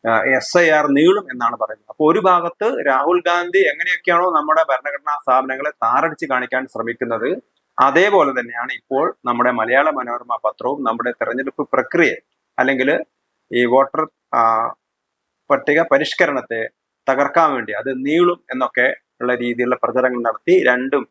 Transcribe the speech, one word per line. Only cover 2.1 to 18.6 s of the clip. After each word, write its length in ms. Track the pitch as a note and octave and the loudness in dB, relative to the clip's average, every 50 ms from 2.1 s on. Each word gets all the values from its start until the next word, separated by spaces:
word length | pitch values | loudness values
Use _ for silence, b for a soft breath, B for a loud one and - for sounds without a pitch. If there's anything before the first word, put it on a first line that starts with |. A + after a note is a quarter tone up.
ഒരു 60 | E3 G#3+ | 2 4
ഭാഗത്ത് 680 | F#3 F#3+ F3+ F3 E3+ E3+ - _ G#3 A3+ C#4 A#3+ - | 4 2 2 2 0 -4 -6 _ -2 -2 -2 0 0
രാഹുൽ 360 | C#3+ C3 C3 C#3+ D#3+ F3+ F3+ E3+ | 0 0 2 2 2 0 2 2
ഗാന്ധി 320 | F3 F3 F3 F3 F3 F3 G3 | 0 0 0 -2 0 0 2
എങ്ങനെയൊക്കെയാണോ 720 | F#3 D#3 C#3+ D#3 E3+ F3+ F3+ F3 _ F3+ F3 E3+ F3+ F3+ | 2 2 -2 -2 -4 -4 -4 -2 _ 0 2 2 2 2
നമ്മുടെ 340 | E3 D3+ D3 D#3 D#3 D#3+ D#3+ D3 | 0 0 0 2 2 2 2 2
ഭരണഘടനാ 500 | C3 B2+ C#3 D3 C#3+ C#3 _ D3+ D3 C#3+ | 0 -2 -2 -8 -10 -8 _ -6 -6 -4
സ്ഥാപനങ്ങളെ 480 | - C#3 B2+ C3 C3 C3 C3 C3 C#3+ D3+ | 0 2 2 2 2 -2 -8 -6 -6 -8
താറടിച്ച് 560 | - _ A#2 A2+ B2 C#3 D#3 E3 D3+ - E3 | -6 _ -2 0 0 0 0 -2 -4 -6 -6
കാണിക്കാൻ 400 | C#3 C3 B2+ B2 A#2+ B2+ C3 C3 | -4 -2 -4 -2 -2 -4 -4 -4
ശ്രമിക്കുന്നത്, 760 | B2+ - A2+ A2+ A#2 A2+ _ B2+ A#2 A#2 A2 A2+ C#3+ F#3 B3+ _ _ _ _ _ _ _ - | -6 -8 -8 -6 -6 -6 _ -6 -4 -4 -4 -2 -4 -4 -6 _ _ _ _ _ _ _ 0
അതേപോലെ 640 | C3 C#3 C#3 E3 F#3+ G#3 G3+ F#3 D3+ C#3 C3 B2+ | 2 2 4 4 2 4 4 4 2 2 0 -4
തന്നെയാണ് 320 | A#2+ A#2 A#2 A#2+ B2 B2+ | -6 -6 -8 -10 -8 -8
ഇപ്പോൾ 420 | B2+ B2 _ _ C3+ C3+ D#3 F3 - _ - | -10 -12 _ _ -2 -2 -2 -2 -6 _ -6
നമ്മുടെ 260 | B2 A#2+ A#2+ B2 B2+ | -4 -2 0 0 0
മലയാള 400 | C3 A#2 A2 A#2 B2 C3+ D3 D#3 | 2 0 0 2 2 2 2 2
മനോരമ 480 | D3 C3 B2 B2 A#2+ A#2+ A#2+ A#2+ A#2+ A2 - | -2 -4 -6 -6 -8 -10 -6 -8 -8 -4 -4
പത്രവും 400 | G#2+ - _ A#2 B2 C3+ D3 C3 | -4 -4 _ -6 -6 -4 -2 -4
നമ്മുടെ 260 | A2+ A2+ A#2 A#2 B2 | -4 -4 -2 -4 -6
തെരഞ്ഞെടുപ്പ് 580 | A#2 _ A2+ A2+ A#2 C3 C3+ C#3 _ - C#3+ _ | -4 _ -6 -4 -4 -6 -6 -6 _ -8 -4 _
പ്രക്രിയ 420 | - B2+ B2 - - E3+ E3 B2 F2 - _ _ _ _ _ _ _ - | 0 0 0 2 2 2 2 2 0 -4 _ _ _ _ _ _ _ -2
അല്ലെങ്കിൽ 460 | C3 C3 C#3 B2+ C3 C#3 D#3 - D#4 _ _ _ _ _ _ _ _ _ | 0 0 0 0 0 0 0 -2 -4 _ _ _ _ _ _ _ _ _
ഈ 120 | A2+ A#2+ B2 | 0 0 2
വോട്ടർ 420 | A#2 B2 C3+ C3+ C3+ - D#3 D#3 - _ _ _ _ | 4 4 4 2 2 -2 -4 -4 -6 _ _ _ _
ആ, 100 | - A#2+ A#2 A2+ A2+ A2 A#2 A#2 - _ _ _ _ _ _ _ _ _ _ _ _ _ _ - | 0 2 2 4 2 0 -2 -4 -8 _ _ _ _ _ _ _ _ _ _ _ _ _ _ -2
പട്ടിക 300 | C#3+ C#3 - - D3 D#3 | -2 0 2 0 2 2
പരിഷ്കരണത്തെ 800 | E3 E3 C#3+ C#3 D3+ - - - F3+ D3+ C#3+ B2+ - _ A#2 A2+ A2+ - _ _ _ _ _ _ _ | 2 2 2 0 0 -2 0 0 0 0 0 -6 -6 _ -6 -6 -6 -8 _ _ _ _ _ _ _
തകർക്കാൻ 420 | - C3 C3 C#3+ C#3 - E3+ E3 D3+ | -2 0 0 0 2 2 2 2 2
വേണ്ടി 200 | C#3 B2 A2 G#2 | 0 -2 -4 -6
അത് 180 | G#2 G#2 A2+ C3+ C3 B2+ | -8 -6 -6 -6 -6 -4
നീളും 400 | C3 C#3+ D#3 E3+ F3 F3 F3 F3 _ - | -4 0 2 2 2 2 0 _ _ -10
എന്നൊക്കെ 360 | C3 C3 | -4 -4